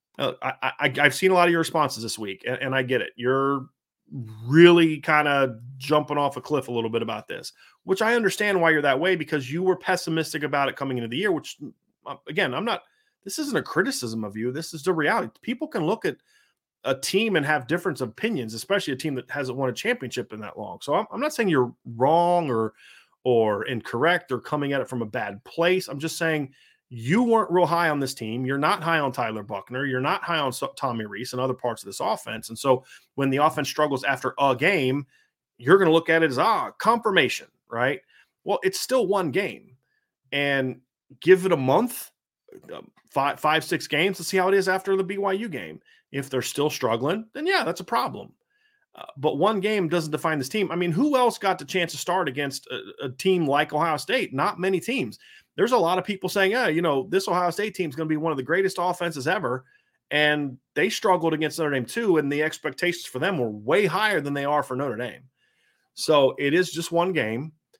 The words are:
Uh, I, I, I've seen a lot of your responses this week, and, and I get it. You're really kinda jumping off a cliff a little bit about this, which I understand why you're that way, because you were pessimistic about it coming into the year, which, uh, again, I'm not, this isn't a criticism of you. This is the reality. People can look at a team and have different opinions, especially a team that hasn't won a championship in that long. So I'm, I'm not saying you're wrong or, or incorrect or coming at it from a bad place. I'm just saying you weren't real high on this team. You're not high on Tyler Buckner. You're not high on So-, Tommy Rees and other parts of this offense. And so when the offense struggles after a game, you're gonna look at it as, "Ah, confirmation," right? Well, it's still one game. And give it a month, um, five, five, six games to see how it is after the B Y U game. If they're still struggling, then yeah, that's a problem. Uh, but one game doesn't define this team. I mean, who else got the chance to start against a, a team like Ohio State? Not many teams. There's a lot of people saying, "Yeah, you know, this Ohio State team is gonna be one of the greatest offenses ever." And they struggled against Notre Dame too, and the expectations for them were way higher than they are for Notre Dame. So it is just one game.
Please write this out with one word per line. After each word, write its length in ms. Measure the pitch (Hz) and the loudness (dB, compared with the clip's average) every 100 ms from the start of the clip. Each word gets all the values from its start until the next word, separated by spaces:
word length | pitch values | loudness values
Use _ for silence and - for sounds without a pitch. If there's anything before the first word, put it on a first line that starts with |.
| _ - | _ -6
Uh, 160 | 135 - | -4 -4
I, 120 | 131 - | -6 -4
I, 320 | 131 - 147 127 | -4 -2 -2 2
I've 160 | 147 139 | 2 4
seen 160 | 190 | 2
a 20 | |
lot 140 | 180 175 | 4 4
of 40 | |
your 80 | 170 | 4
responses 440 | 160 165 143 131 | 0 0 0 -2
this 160 | 113 - | -8 -8
week, 240 | 107 95 123 | -8 -8 -6
and, 100 | 123 | -4
and 180 | 135 131 | -2 -2
I 80 | |
get 180 | 127 127 | 0 0
it. 100 | 98 - | -2 -4
You're 520 | 120 135 139 139 135 _ _ _ _ 143 113 110 113 | 0 0 0 -2 -6 _ _ _ _ -12 -12 -12 2
really 540 | 151 175 175 165 156 | 10 12 10 6 2
kinda 600 | 151 151 147 143 135 113 120 - | 2 4 4 4 2 0 -14 -12
jumping 400 | - 151 147 147 | 0 2 2 0
off 200 | 143 135 | 0 -2
a 40 | |
cliff 260 | - 147 123 | -2 -2 -2
a 40 | |
little 180 | 120 113 | -2 -2
bit 120 | 113 | -2
about 260 | 110 107 - | -4 -6 -8
this, 240 | - - - - _ | -12 -12 -18 -20 _
which 180 | 175 190 | -4 0
I 140 | 220 240 | 2 4
understand 460 | 208 - 208 190 | 2 2 2 4
why 80 | 165 | 4
you're 120 | 156 | 4
that 180 | 143 135 | 4 2
way, 160 | 175 175 | 2 0
because 360 | 147 156 123 | -2 -4 -4
you 120 | 156 | -2
were 120 | 185 185 | 0 0
pessimistic 680 | - 180 - 160 156 160 | 0 -2 -2 -4 -4 -4
about 260 | 147 143 135 | -2 0 0
it 60 | - | -2
coming 220 | 139 127 | -4 -4
into 120 | 117 | -4
the 80 | 123 | -4
year, 140 | 208 | -2
which, 260 | 165 - - 139 - _ _ - | -2 -6 -14 -16 -18 _ _ -16
uh, 100 | 139 - | -14 -8
again, 260 | 156 170 | -2 -2
I'm 120 | 127 220 | -2 -2
not, 180 | 202 - _ _ _ | -4 -8 _ _ _
this 160 | - 208 | -12 -8
isn't 160 | 196 208 | -4 -4
a 80 | |
criticism 640 | - - 214 - 120 113 107 | -2 -2 -2 -4 -6 -6 -6
of 100 | 104 | -6
you. 160 | 117 | -6
This 220 | 131 165 | -6 -8
is 100 | 160 | -6
the 80 | 147 | -2
reality. 400 | 175 151 220 220 - | 0 0 0 -2 -8
People 280 | - 240 311 | -10 -8 -6
can 160 | 233 156 | -4 -2
look 180 | 220 | -2
at 140 | 175 131 _ _ _ _ _ _ | -4 -6 _ _ _ _ _ _
a 100 | - | -4
team 440 | 135 - 190 226 185 | -4 -2 0 2 0
and 80 | 143 | 0
have 200 | 151 120 | 0 -2
different 360 | 170 180 143 | -4 -2 -4
opinions, 520 | 127 - 220 196 113 | -6 -4 -4 -2 -4
especially 400 | 110 - 196 170 | -8 -2 -2 -2
a 40 | 135 | -4
team 180 | 160 131 | -4 -6
that 160 | 117 | -6
hasn't 260 | 139 131 127 | -6 -6 -4
won 120 | 131 | -4
a 40 | |
championship 600 | 113 214 240 123 - - | -2 -4 -4 -6 -8 -8
in 80 | 110 | -10
that 180 | 104 - | -14 -12
long. 180 | 101 87 | -12 -10
So 120 | - | -2
I'm, 120 | 156 - | -2 -2
I'm 120 | 202 | -4
not 120 | 294 | -4
saying 140 | - 214 | -2 2
you're 260 | 151 123 - - 117 | 2 2 -2 -14 0
wrong 560 | 135 165 175 175 160 | 4 4 4 2 2
or, 220 | 117 110 - - - _ _ | 0 -2 -6 -20 -20 _ _
or 400 | 127 117 110 101 | 2 4 4 2
incorrect 720 | 110 123 - 117 151 175 - | -2 -6 -6 -2 0 0 -2
or 80 | 123 | -6
coming 320 | - 147 143 | -4 -4 -2
at 80 | 139 | -2
it 80 | 123 | -4
from 120 | 131 | -6
a 40 | 110 | -6
bad 360 | 120 104 101 - | -6 -6 -10 -10
place. 420 | - 170 185 185 | -2 0 0 -2
I'm 120 | 139 | -8
just 180 | 156 - | -8 -4
saying 360 | 165 156 135 _ _ _ _ | -2 -2 -4 _ _ _ _
you 340 | 120 117 196 | -8 0 2
weren't 260 | 247 226 - | 4 2 2
real 160 | 175 165 | 2 2
high 240 | 170 170 | 2 2
on 120 | 147 | 0
this 120 | 131 | -2
team. 320 | - 110 117 127 | -4 -6 -4 -2
You're 120 | 139 | 0
not 260 | 156 196 | 2 2
high 160 | 165 160 | 0 0
on 140 | 143 | 0
Tyler 300 | 131 117 110 | -2 -4 -6
Buckner. 420 | 104 101 - 123 139 | -8 -10 -8 -6 -2
You're 160 | 127 | -2
not 200 | 139 190 - | 0 -2 -2
high 140 | 165 | -2
on 120 | 139 | -2
So-, 220 | - 135 - | -4 -8 -4
Tommy 300 | 139 117 107 | -4 -4 -6
Rees 260 | 101 127 | -10 -8
and 100 | 123 | -4
other 120 | 131 | -4
parts 280 | 127 123 113 | -2 -4 -6
of 60 | - | -10
this 140 | - | -6
offense. 480 | 160 214 - 113 - | -4 -4 -6 -12 -10
And 100 | 113 | -2
so 240 | 139 127 - - _ - | 2 2 0 -20 _ -4
when 140 | 135 | 0
the 80 | 135 | 2
offense 320 | 151 151 139 | 2 2 -2
struggles 340 | - 151 135 | 0 0 0
after 320 | 143 131 131 - | -2 -2 -4 0
a 160 | 139 | 0
game, 540 | 127 156 196 127 139 143 _ _ _ _ _ | 2 2 2 0 -2 -4 _ _ _ _ _
you're 200 | 123 190 | 6 6
gonna 160 | 180 | 8
look 160 | 165 160 | 6 4
at 120 | 165 | 4
it 80 | 160 | 4
as, 80 | 127 | 2
"Ah, 340 | 190 208 117 - | 2 2 -2 -2
confirmation," 680 | - 233 220 190 131 - - _ _ | 2 2 2 2 2 0 -10 _ _
right? 320 | 117 127 147 - _ _ _ | -2 -2 -2 -8 _ _ _
Well, 160 | - 180 | -4 -2
it's 180 | 190 190 | -2 -4
still 260 | - 262 196 | -2 0 2
one 240 | 196 175 | 0 0
game. 460 | 131 196 87 - _ _ _ _ _ _ | -2 -4 -6 -16 _ _ _ _ _ _
And 480 | 143 143 139 131 127 _ _ _ 135 | -2 0 0 -2 -6 _ _ _ 0
give 240 | - 185 185 | 6 6 6
it 80 | |
a 40 | 160 | 0
month, 540 | 127 147 240 - - _ _ _ _ - - | 4 2 2 -4 -14 _ _ _ _ -20 -18
um, 180 | 82 - _ _ | -18 -18 _ _
five, 300 | - 139 - | -2 0 0
five, 240 | 151 156 | 2 2
six 240 | 156 165 - | 0 -4 -2
games 300 | 147 185 185 | 0 0 -2
to 60 | |
see 120 | 165 190 | -4 0
how 120 | 185 | 2
it 40 | |
is 140 | 196 185 | 2 2
after 300 | 185 190 190 | 0 0 -2
the 60 | |
B 140 | 185 196 | -2 -4
Y 140 | 196 | -2
U 140 | 190 226 | -2 -4
game. 320 | 139 85 78 _ _ _ | -8 -10 -14 _ _ _
If 180 | 139 135 | -8 -4
they're 140 | 131 | -4
still 260 | 120 - 147 | -2 -2 -2
struggling, 560 | - 123 113 135 202 220 | 0 0 0 0 -2 -6
then 140 | - 320 | -6 -2
yeah, 160 | 381 | 0
that's 160 | 233 170 | 0 -4
a 40 | |
problem. 500 | 175 233 247 190 - _ _ _ _ _ _ | -4 -2 -2 -6 -14 _ _ _ _ _ _
Uh, 120 | - - - | -20 -18 -4
but 220 | 139 139 | -2 2
one 200 | 190 214 | 2 2
game 300 | 196 214 170 | 0 0 0
doesn't 220 | 170 156 | 0 -2
define 260 | 147 165 156 | -2 -2 -2
this 120 | 131 | -2
team. 220 | 214 190 | -2 -2
I 40 | 170 | 0
mean, 160 | 175 | 0
who 260 | 165 294 269 | 2 2 4
else 220 | 247 - | 2 2
got 180 | 196 180 | 0 -2
the 80 | 139 | -2
chance 260 | 190 170 | -2 -2
to 40 | 143 | -4
start 300 | - 180 165 | -2 0 0
against 400 | 127 143 135 - | -2 -4 -6 -10
a, 380 | 127 - - 139 | -10 -10 -10 -10
a 40 | |
team 380 | 127 190 185 151 | -2 2 2 4
like 260 | 139 151 | 2 2
Ohio 240 | 151 165 147 | 0 0 0
State? 340 | - 247 196 | -2 -2 -2
Not 280 | 135 170 190 | -2 -2 0
many 200 | 185 190 | 0 0
teams. 380 | - 262 123 107 - - _ - | -2 -4 -4 -8 -20 -20 _ 0
There's 160 | 214 | 2
a 60 | 247 | 4
lot 200 | 165 185 | 4 2
of 60 | |
people 260 | 180 196 185 | -2 -4 -4
saying, 220 | 202 190 | 2 2
"Yeah, 160 | 233 226 | 2 0
you 160 | 156 | 2
know, 240 | 175 139 127 | 2 0 0
this 180 | 185 196 | -2 0
Ohio 220 | 180 175 | 0 0
State 240 | 165 214 | -2 -4
team 160 | - 170 | -4 -6
is 60 | 135 | -4
gonna 120 | 160 | -4
be 100 | 151 | -2
one 140 | 165 | -2
of 60 | 143 | -2
the 60 | |
greatest 340 | 127 170 190 180 | 0 0 0 0
offenses 480 | 180 175 170 151 131 | -2 -2 -4 -4 -2
ever." 380 | 196 139 127 - _ _ _ _ | -2 -2 -6 -8 _ _ _ _
And 460 | 147 151 151 147 123 _ - | 2 2 2 -2 -8 _ -2
they 140 | 185 | -2
struggled 440 | 220 208 180 165 | 0 2 2 2
against 240 | 156 156 - | 0 -2 -2
Notre 140 | 156 | -2
Dame 140 | 139 120 | -2 -2
too, 320 | - 233 165 | -2 2 2
and 140 | 143 | 2
the 120 | 143 | 0
expectations 640 | 156 - 151 135 175 175 - | -2 -4 -8 -4 -2 -2 -6
for 120 | 127 | -4
them 220 | 170 180 | -2 0
were 100 | 117 | -2
way 380 | 104 107 170 202 | -4 0 2 2
higher 340 | 175 214 190 | 2 2 0
than 140 | 143 143 | -2 -2
they 100 | 139 | 0
are 160 | 147 | 0
for 140 | 139 127 | 0 -4
Notre 220 | 139 110 | -4 -4
Dame. 260 | 120 - - _ _ _ _ _ _ - | -8 -10 -20 _ _ _ _ _ _ -6
So 400 | - 151 135 - | 2 6 6 2
it 160 | 143 | 2
is 180 | 160 180 | 2 2
just 200 | 147 170 | -4 -2
one 220 | 165 180 | 0 0
game. 400 | 170 110 113 156 - _ _ | 0 -2 -4 -6 -12 _ _